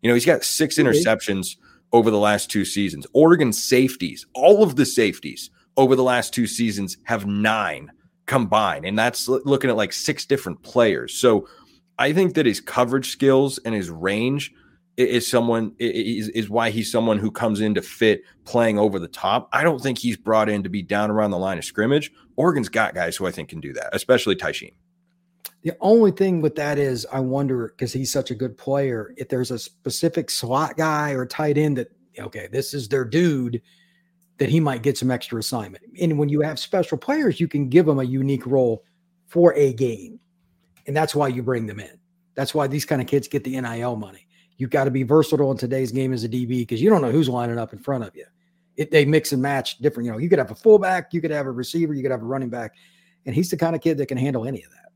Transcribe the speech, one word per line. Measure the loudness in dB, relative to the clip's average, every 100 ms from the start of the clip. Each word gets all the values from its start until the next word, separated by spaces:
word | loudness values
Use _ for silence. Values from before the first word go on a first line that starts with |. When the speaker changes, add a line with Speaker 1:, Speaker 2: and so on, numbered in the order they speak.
Speaker 1:
You | 4
know, | 4
he's | 4
got | 2
six | 2 0 0 2
Speaker 2:
Mm-hmm. | 4
Speaker 1:
interceptions | 4 2 0 0 -4 -4 -10 _ _ _
over | 4 6
the | 4
last | 2 0 -2
two | -4 -2
seasons. | -2 -4 -4 -2
Oregon | 6 6 6 4
safeties, | 0 0 2 2 -2 -8 -10 -14
all | 4 6 8
of | 6 4
the | 0
safeties | 2 2 0 -12 -12 -16 _ _ 2
over | 4 4
the |
last | 4 0 -2
two | -4 -4
seasons | -2 -4 -2 -8 -10
have | -6 -6 -2
nine | -2 0 0 -2 -6 -14 _ _ _ -2
combined, | -2 2 0 0 -2 -4
and | -2
that's | -2 -2 -2
l-, | -2 0
looking | 0 2
at, | 0
like, | -2
six | -4 -6 -6 -2
different | -4 -4 -12
players. | -4 2 2 2 -4
So | 0 2 2 -2 -20 _ _ _ -4
I | 0
think | 2 0
that | 2 0
his | 0
coverage | -4 0 0 0 -4
skills | 0 4 4 2 -2
and | -6
his | -4 -6
range | -4 -2 0 -2 -4 -6 _ _ _ _ 0
i-, |
is | 2 2 2
someone, | 0 2 0 -2 -4
i-, | -4
i-, | -4 -4 -4
is, | -4
is | -4 -2
why | -2 0
he's | -2 -2
someone | 0 0 0
who | -2
comes | -2 -2 0
in | 0 -2
to |
fit | -4 0 2 2 -2 _
playing | -4 0 2 2
over | 0 0
the | -8
top. | -6 -2 -2 -2
I | 0
don't | 0 0
think | -4 -4
he's | -4 -4
brought | 0 2 2
in | 0
to | -4
be | -6
down | -2 -2 0
around | 0 0
the | 0
line | -4 -4
of |
scrimmage. | -8 -2 2 2 0 _ _ 0
Oregon's | 0 0 -2
got | 0 -2
guys | -2 -4 -4
who | -6
I |
think | -6 -12
can | -12
do | -12
that, | -10 -6
especially | -6 2 2 2 -2
Tysheem. | -2 -6 -12 _ _ _ _ _ _ _ -20 _
Speaker 2:
The | -10 -2
only | 4 6 6
thing | 4 0 2
with | 0 -2
that | -2 0
is | 0 -2 -4
I | -4
wonder, | -2 -2 0 -2 -4 -6
'cause | -6
he's | -4 -4
such | -4 -4
a | -6
good | -8 -8
player, | -4 -2 -2 -4 -8 -12
if | -6
there's | -4 -4
a | -6
specific | -12 _ -10 -2 -2 -2 -6
slot | -6 -2 -2 -2 -2
guy | -2 0 -2
or | -4 -6
tight | -4 0 2
end | 2 0
that, | -6 _ _ -18
okay, | -16 -14 -8
this | -6 -6
is | -8 -4
their | -4 0
dude, | 2 2 0 -2 -6 _ _ _ _ _ _ _ _
that | 2
he | 2
might | 2 0
get | -2 0
some | -2
extra | -2 -4 -8
assignment. | -6 -6 -8 -16 -20 -4
And | 0 0
when | 0
you | 0
have | -2 -4
special | -4 -2 -2 -4
players, | -2 0 0 0
you | -2
can | -2 4
give | 4 4
them | 2
a |
unique | 0 -2 0 -2 0
role | 2 2 0 _ _ _ _ _
for | 6 6
a | 6 2
game. | 2 -2 -4 -12 -20 _ _ _ _ _ _ -4
And |
that's | -2 0 0
why | -2
you | -2
bring | -2 -4 -4
them | -10
in. | -16 -20 _ _ _ -6
That's | -4
why | -2 -2
these | -2
kind | -2 -2
of | 0
kids | -2 0
get | -6 -6
the | -6
N | -6
I | -6
L | -6 -6
money. | -10 -18 _ _ _ _
You've | -2
gotta | 0 0
be | -2
versatile | 4 4 4 2 0
in | 0
today's | -4 -2 -2
game | -2 -2
as | -2 -4
a |
D | -4 -4
B | -4 -4
'cause | 2
you | 4
don't | 4
know | 4
who's | 2 2
lining | 0 -4 -4
up | -8
in | -10
front | -6 -6
of | -6 -14
you. | -20 _ _ _ _ -8
It, | 2
they | 4 6
mix | 4 2
and | -2
match | 0 -2 -4 -2
different, | -2 -2 -6
you |
know, | -4
you | 2
could | 2
have | 2
a | 0
fullback, | 6 6 6 -2 -2
you | -4
could | -2
have | -4 -4
a |
receiver, | -6 -6 -2 -2
you | -2
could | -2
have | -4
a | -4
running | -6 -4
back. | -8 -10 _ _ _ _ _ -4
And |
he's | -2 -2
the | 0
kind | -2 0
of |
kid | 0 0
that | -2
can | -2
handle | -2 -2 -4
any | -10
of | -14
that. | _ _